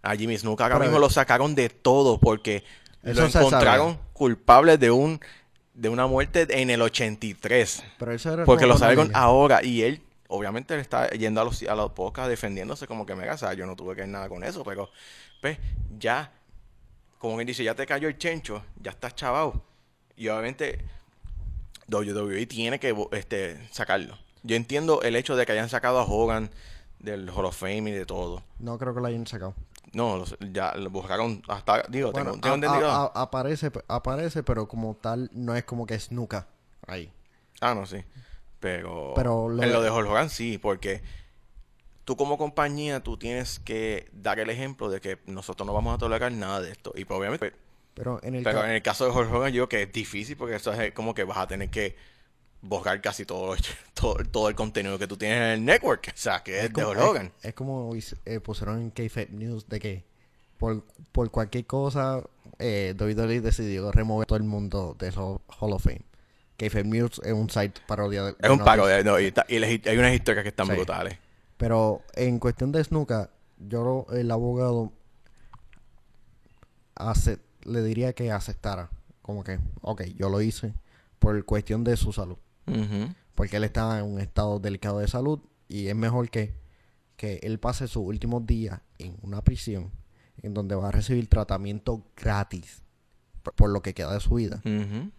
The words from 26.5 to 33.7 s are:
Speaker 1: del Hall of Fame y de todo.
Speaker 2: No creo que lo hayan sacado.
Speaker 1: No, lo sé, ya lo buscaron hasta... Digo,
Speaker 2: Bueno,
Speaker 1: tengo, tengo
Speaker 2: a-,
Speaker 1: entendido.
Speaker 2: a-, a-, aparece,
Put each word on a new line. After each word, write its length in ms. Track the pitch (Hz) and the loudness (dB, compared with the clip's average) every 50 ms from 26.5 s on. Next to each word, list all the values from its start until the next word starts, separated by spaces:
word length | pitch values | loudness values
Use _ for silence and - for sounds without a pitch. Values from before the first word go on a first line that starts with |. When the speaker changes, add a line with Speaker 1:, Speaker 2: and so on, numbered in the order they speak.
| - - - - - - - - - - | -10 -16 -18 -18 -18 -18 -18 -20 -20 -16
Speaker 1:
del 300 | - 104 104 98 95 90 | -12 -10 -10 -8 -10 -8
Hall 140 | 85 101 95 | -6 -4 -4
of 100 | 90 90 | -4 -4
Fame 340 | - 92 92 101 107 107 107 | -4 -6 -4 -4 -4 -4 -4
y 20 | 104 | -6
de 140 | 98 92 | -6 -6
todo. 360 | - 95 92 90 87 85 - - - - - | -6 -6 -6 -6 -6 -8 -10 -12 -14 -16 -12
Speaker 2:
No 200 | 113 120 117 117 | -10 -10 -8 -6
creo 160 | 131 127 120 | -6 -6 -4
que 60 | 123 | -4
lo 60 | 123 | -4
hayan 200 | 120 117 117 117 | -4 -4 -6 -6
sacado. 280 | - - 107 92 95 98 - - _ - - _ - - | -8 -10 -10 -8 -10 -10 -12 -14 _ -18 -20 _ -12 -4
Speaker 1:
No, 240 | 107 120 117 101 92 | -2 -2 -2 -2 -4
lo 80 | 87 | -6
sé, 100 | - - - 101 98 92 | -8 -10 -10 -12 -8 -6
ya 220 | 98 95 85 - | -4 -4 -4 -4
lo 160 | 92 98 95 | -6 -8 -8
buscaron 520 | 92 98 92 95 95 101 113 117 110 95 - - | -8 -8 -4 -2 -2 -2 0 -2 -4 -6 -8 -8
hasta... 340 | 101 98 - - 107 110 - - | -10 -6 2 2 4 4 2 -2
Digo, 240 | 117 131 135 113 104 | -4 -4 -2 -2 -2
Speaker 2:
Bueno, 200 | 135 139 135 - | -4 -4 -4 -6
Speaker 1:
tengo, 80 | 110 | -4
tengo 120 | - 131 135 | 0 0 0
Speaker 2:
a-, 40 | |
Speaker 1:
entendido. 340 | 143 143 139 143 139 151 151 | 0 2 2 2 2 4 4
Speaker 2:
a-, 140 | 139 143 143 | 2 2 0
a-, 160 | 131 - 107 131 | 0 -2 -4 -6
aparece, 480 | - - 131 127 139 156 147 - 147 | -4 -4 -4 -2 -2 -4 -2 -4 -6